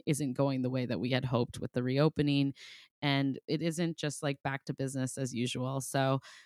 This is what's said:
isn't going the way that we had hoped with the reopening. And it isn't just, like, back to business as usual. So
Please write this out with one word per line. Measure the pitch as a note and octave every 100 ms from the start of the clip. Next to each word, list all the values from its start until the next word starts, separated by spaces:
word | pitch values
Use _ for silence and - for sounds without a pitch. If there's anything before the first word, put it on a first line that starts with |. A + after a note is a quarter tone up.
| -
isn't | C#3+ C#3+
going | B2+ C#3 C3
the | B2+
way | C3 A#2+
that | G2
we | A#2+
had | B2+
hoped | C3 A#2+ B2 -
with | -
the | B2
reopening. | B2+ C3+ D#3 - D3 C#3+ C#3 - - - - _
And | D3 C#3 C#3 B2+ -
it | D3+
isn't | E3+ D#3 E3+ D#3+
just, | D3+ -
like, | D3 C#3
back | C#3 C3+ -
to |
business | C3+ C3+ C3+ C3 -
as | B2+
usual. | A#2+ B2 C3 B2+ C3+
So | - C#3 C3+ C3+ - -